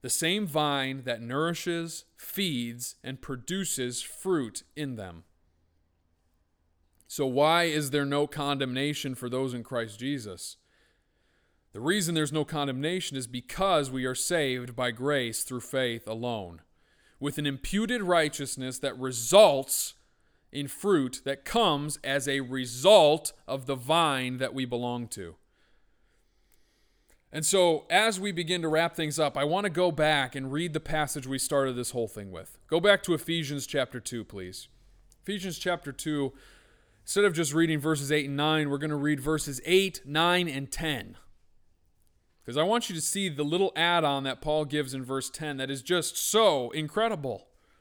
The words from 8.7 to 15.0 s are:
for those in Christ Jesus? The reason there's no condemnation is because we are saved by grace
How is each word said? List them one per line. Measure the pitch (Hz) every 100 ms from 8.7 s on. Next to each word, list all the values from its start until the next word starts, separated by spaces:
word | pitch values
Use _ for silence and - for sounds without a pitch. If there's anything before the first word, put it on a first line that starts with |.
| 127 143 147 143 127
for | 127
those | 127 131
in | 123
Christ | 113 127 113 104
Jesus? | 123 143 107 90 - - _ _ _ _ _ _ _ _ _ _ _
The | 101
reason | 127 202 170 165
there's | 147
no | 156
condemnation | 147 160 143 131 147 185 - 135
is | 120
because | 123 - - 190 170 139
we | 131
are | 127 127
saved | - 175 139 127 123 120
by | 123
grace | 113